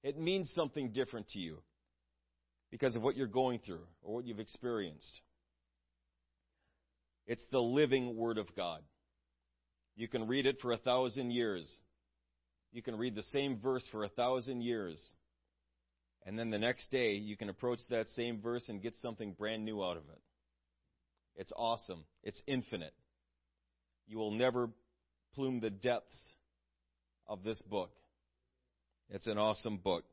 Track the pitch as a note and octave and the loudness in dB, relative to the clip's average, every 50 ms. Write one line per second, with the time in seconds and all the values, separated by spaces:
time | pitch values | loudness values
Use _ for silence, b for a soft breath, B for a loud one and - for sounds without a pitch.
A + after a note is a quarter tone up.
0 | - C3+ C#3+ D3+ D#3+ E3+ F#3+ G3 F3+ C#3+ - F3 D#3+ C#3 - D#3 C3+ A#2+ G#2 B2+ | -2 -2 -2 2 2 2 2 2 0 0 0 0 0 0 0 -2 -2 0 2 0
1 | C3 - - A#2 G#2 - - G#2 F2 E2 D#2 D#2 - _ _ _ _ _ _ _ | 0 0 0 -8 -8 -6 -6 -6 -6 -6 -8 -10 -16 _ _ _ _ _ _ _
2 | _ _ _ _ _ _ _ _ _ _ _ _ _ _ - A#2+ C#3+ C3 A2+ A#2 | _ _ _ _ _ _ _ _ _ _ _ _ _ _ -2 2 2 4 4 4
3 | G#2+ C#3 C3 B2+ C3+ A2+ G2+ B2+ C3 B2+ B2 A2 - G#2 F2+ E2 F2 F2 E2+ _ | 2 2 2 2 -2 2 4 4 4 4 2 0 -4 -6 -8 -8 -10 -16 -20 _
4 | - G2 A2 A#2+ B2+ A#2+ A2 G2+ A2 - - - - B2 A#2 A2 G2 E2+ D2+ C#2+ | -8 -6 -6 -4 -4 -6 -8 -8 -8 -10 -10 -6 -4 -2 0 0 -2 -4 -6 -12
5 | - - - - _ _ _ _ _ _ _ _ _ _ _ _ _ _ _ _ | -16 -18 -18 -20 _ _ _ _ _ _ _ _ _ _ _ _ _ _ _ _
6 | _ _ _ _ _ _ _ _ _ _ _ _ _ _ _ _ _ _ _ _ | _ _ _ _ _ _ _ _ _ _ _ _ _ _ _ _ _ _ _ _
7 | _ _ _ _ _ - A#2 - - - - C3 A#2+ A#2 B2 C#3+ D3+ C3 C3 C3+ | _ _ _ _ _ -6 -6 -6 -4 0 2 2 4 6 6 6 6 6 6 2
8 | B2 B2 A#2 A2 A#2 A#2 A#2 G#2+ G2+ - - G2 F2+ F2 E2 D#2 D#2 _ _ _ | 2 0 -2 -2 0 0 0 0 -2 -4 -4 -4 -2 -2 -4 -6 -12 _ _ _
9 | _ _ _ _ _ _ _ _ _ _ _ _ _ _ _ _ _ _ _ G#2 | _ _ _ _ _ _ _ _ _ _ _ _ _ _ _ _ _ _ _ -8
10 | A2+ A2+ - A#2 A2 A2 B2+ C#3 C3 C3+ C3+ - - B2 A#2+ A2+ - B2+ B2 B2+ | -6 -2 -2 -2 0 2 2 4 4 4 2 2 0 -2 -2 2 4 4 4 4
11 | C3 B2 G#2+ C3+ B2+ A#2+ A#2+ A#2+ A#2+ A2 G2 F2 D#2 C#2+ - - _ _ _ _ | 4 2 0 -2 -2 0 2 2 2 2 2 -2 -4 -10 -16 -20 _ _ _ _
12 | _ _ _ _ _ _ _ _ _ _ _ _ _ _ - A#2+ G#2+ C3 A2+ G#2+ | _ _ _ _ _ _ _ _ _ _ _ _ _ _ -14 -8 -6 -4 -2 -2
13 | A#2 B2+ G#2+ G#2+ G#2 - - C#3 C#3 C#3 C3 G#2+ G#2 C3 C3 B2+ B2 - - G#2+ | -2 -2 -2 -4 -6 -2 0 0 2 2 -2 0 0 0 0 0 -2 -6 -4 -4
14 | G#2 G2 - - A#2+ B2+ C3 C3 A2+ C3 C3 A#2+ A#2 A#2+ A#2+ A2 G2 F2 D#2+ D2+ | -4 -4 0 2 2 2 2 2 0 -2 -4 -2 0 0 0 0 0 -4 -6 -10
15 | - - - _ _ _ _ _ _ _ _ _ _ _ _ _ _ _ _ _ | -14 -20 -20 _ _ _ _ _ _ _ _ _ _ _ _ _ _ _ _ _
16 | _ _ _ _ - F#2+ G2+ A2+ A#2 A2+ G#2+ G#2 A2 A#2+ B2 - - - C3 C3 | _ _ _ _ -12 -8 -6 -4 -2 -2 0 2 2 2 0 0 -4 -2 0 2
17 | B2 A2 G2+ G2+ G#2+ G#2 G#2 G2 - G#2 G2 - - B2 B2 A#2 - - A#2+ A2+ | 4 4 2 0 -2 -6 -6 -6 -6 -8 -6 -2 -2 -2 -2 -2 -2 0 0 0
18 | A2 - - - A#2 A#2+ A#2 G#2+ G#2 A#2 A#2+ A#2+ - - A2 G2 F#2+ A2+ - - | 0 0 -2 -4 -2 -2 -2 -4 -2 -2 -4 -2 -4 -6 -8 -6 -6 -6 -8 -6
19 | - B2 A2+ - A2+ G2+ F#2 - G#2+ G#2+ A2 A2 G#2+ A2 A2 G#2 F#2+ F2+ F2 E2 | -8 -8 -6 -6 -8 -8 -6 -4 -4 -2 -2 -2 -4 -4 -2 0 0 0 -2 -4
20 | D2 C#2+ D#2+ D#2 _ _ _ _ _ _ _ _ _ _ _ _ _ _ _ _ | -8 -14 -20 -20 _ _ _ _ _ _ _ _ _ _ _ _ _ _ _ _
21 | _ _ _ _ _ _ _ - F#2+ - - - A#2 A2+ A#2 A2+ - - F#2 E2 | _ _ _ _ _ _ _ -12 -10 -8 -4 0 2 2 2 0 -2 -10 -10 -12
22 | D#2 _ _ _ - G#2 - - - - C#3 B2+ A2 - A#2 F#2+ D#2+ D2 _ _ | -12 _ _ _ -10 -10 -10 -8 -4 -2 -2 -2 -2 -4 -6 -6 -6 -8 _ _
23 | _ _ _ _ _ _ _ _ _ _ _ _ _ _ _ _ _ _ _ _ | _ _ _ _ _ _ _ _ _ _ _ _ _ _ _ _ _ _ _ _
24 | _ - G#2+ A2+ A2 G#2+ G#2 A2 B2+ C3 A#2+ B2 B2 A#2 A2+ _ _ _ _ _ | _ -8 -2 0 0 2 4 6 6 6 6 4 0 0 -2 _ _ _ _ _
25 | _ _ _ _ _ _ - C#3 C3+ C3 B2+ A#2+ A2 A2 G2+ G2 - B2 A#2+ A2+ | _ _ _ _ _ _ -4 -2 0 0 0 2 0 0 -2 0 2 2 2 2
26 | - _ - - - - - _ _ _ _ _ _ _ _ _ _ _ _ _ | -2 _ -20 -20 -20 -20 -20 _ _ _ _ _ _ _ _ _ _ _ _ _
27 | _ _ _ _ _ - G#2+ F#2 F#2 A2 A2 F#2 - F#2+ G#2 G2+ F2+ - - _ | _ _ _ _ _ -10 -8 -6 -4 -6 -6 -6 -6 -4 -2 -2 -2 -4 -10 _
28 | _ _ _ _ _ _ _ _ _ _ _ _ _ _ _ _ _ _ _ _ | _ _ _ _ _ _ _ _ _ _ _ _ _ _ _ _ _ _ _ _
29 | _ _ G2 G2 - A2+ G#2+ G#2 G#2+ A2 G#2 - - A2+ G#2 F#2+ F2+ G2 F2+ E2+ | _ _ -8 -6 -2 0 2 4 4 4 4 2 0 -4 -4 0 2 2 2 2
30 | - _ | 0 _